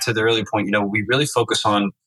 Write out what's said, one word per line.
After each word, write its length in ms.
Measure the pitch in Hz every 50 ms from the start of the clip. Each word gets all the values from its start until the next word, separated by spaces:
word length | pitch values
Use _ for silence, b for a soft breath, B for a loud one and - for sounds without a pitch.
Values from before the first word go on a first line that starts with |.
| -
to 80 | 120 107
the 80 | 110
earlier 240 | 110 113 113 110 104 -
point, 180 | 110 107 101
you 40 | 98
know, 140 | 104 104 104
we 180 | 98 101 110 101
really 180 | 107 127 135 147
focus 400 | - - 123 117 - 113 - -
on 260 | 110 104 104 101 98 - _ _